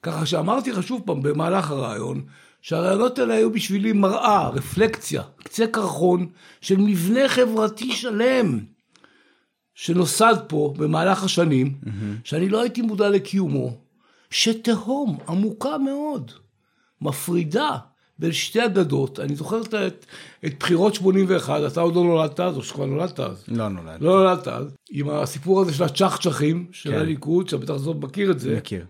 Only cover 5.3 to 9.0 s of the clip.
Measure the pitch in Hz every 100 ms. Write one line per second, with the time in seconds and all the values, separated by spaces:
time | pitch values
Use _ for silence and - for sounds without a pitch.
5.3 | _ - - 226 220 196 143 180 175 175
6.3 | - - - - 190 208 190 170 233 269
7.3 | 247 247 220 214 214 247 254 247 214 240
8.3 | 262 214 117 98 _ _ _